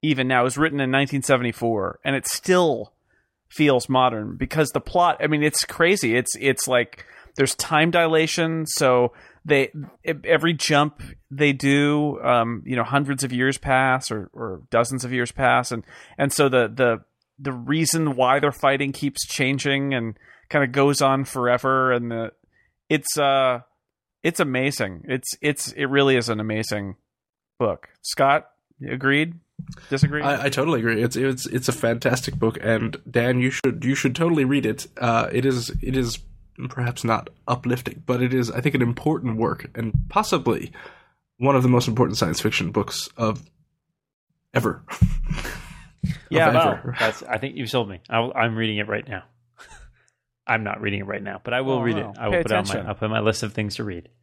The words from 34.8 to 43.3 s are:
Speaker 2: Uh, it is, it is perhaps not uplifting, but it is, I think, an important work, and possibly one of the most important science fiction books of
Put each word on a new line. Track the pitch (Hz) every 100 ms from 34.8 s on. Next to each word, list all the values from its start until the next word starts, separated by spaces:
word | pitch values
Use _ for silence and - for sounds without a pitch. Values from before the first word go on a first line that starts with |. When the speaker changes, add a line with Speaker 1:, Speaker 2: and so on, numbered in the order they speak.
| - -
Speaker 2:
Uh, | 120 117 -
it | 123 131
is, | 127 117 -
it | - 131
is | 120 - - - - - 127
perhaps | - 123 120
not | 117 110 - _ -
uplifting, | 123 123 123 - -
but | - 123
it | 123
is, | 131 123
I | 120
think, | 131
an | 131
important | 120 123 151 156 127 110
work, | 113 - -
and | - 113 - -
possibly | 202 220 170 127 101 - - - - _ _ _ _
one | 131 139
of |
the | 123
most | 123 120
important | 110 120 107
science | 90 -
fiction | - - 85
books | 107 98 - - -
of | 113